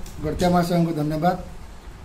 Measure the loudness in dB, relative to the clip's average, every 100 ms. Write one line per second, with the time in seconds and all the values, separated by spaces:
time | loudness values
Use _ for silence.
0 | -10 -6 -4 2 4 4 4 4 2 0
1 | -2 2 2 2 -4 -14 -14 -16 -16 -16